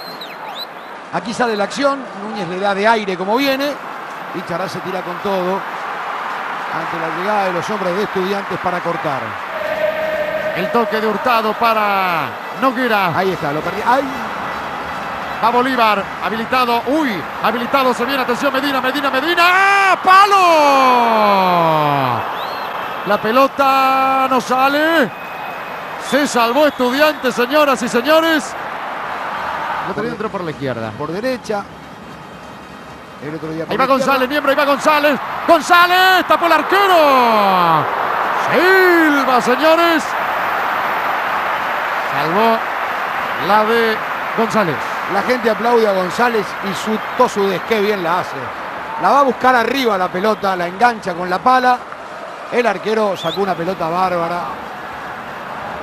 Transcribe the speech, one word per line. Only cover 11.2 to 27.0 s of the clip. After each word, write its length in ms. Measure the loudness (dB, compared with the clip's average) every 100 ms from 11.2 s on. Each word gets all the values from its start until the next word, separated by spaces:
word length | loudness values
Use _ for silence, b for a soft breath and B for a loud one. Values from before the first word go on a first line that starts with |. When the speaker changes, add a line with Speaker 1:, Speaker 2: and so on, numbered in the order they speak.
| 0 0 0
Speaker 2:
para 720 | 0 2 2 2 0 0 -2 -4 -6 -10 -2
Noguera. 500 | 0 2 0 2 2 0
Speaker 1:
Ahí 160 | 0
está, 200 | -2 -2
lo 60 | -2
perdí. 220 | -4 -2
¡Ay! 200 | 0 0 0 -4 -8 -6 -8 -8 -8 -8 -8 -8 -8 -8 -8 -2
Speaker 2:
Va 80 | 2
Bolívar, 540 | 2 2 4 4 2 -2 -4
habilitado. 580 | -4 -4 0 0 2 0 2
Uy, 340 | 0 0 -2 -6 -2
habilitado 500 | -2 0 0 2 2
se 100 | 0
viene. 180 | -2 -2
Atención, 300 | 0 0 0
Medina, 280 | 0 0 0
Medina, 300 | 0 0 0
Medina. 320 | 0 0 4 4
¡Ah! 500 | 4 4 4 4 4
¡Palo! 2250 | 6 8 8 6 6 6 6 6 6 4 4 4 4 4 4 4 4 4 2 2 0 0 -4 -6 -8 -8 -8 -8 -8 -6 -2
La 140 | 0
pelota 1080 | 2 4 4 2 2 4 4 2 2 2 2
no 100 | 0
sale. 680 | 0 2 2 2 2 2 2 -2 -12 -10 -10 -10 -10 -10 -10 -10 -2
Se 160 | 0 2
salvó 400 | 2 2 4 4
Estudiantes, 680 | 4 0 4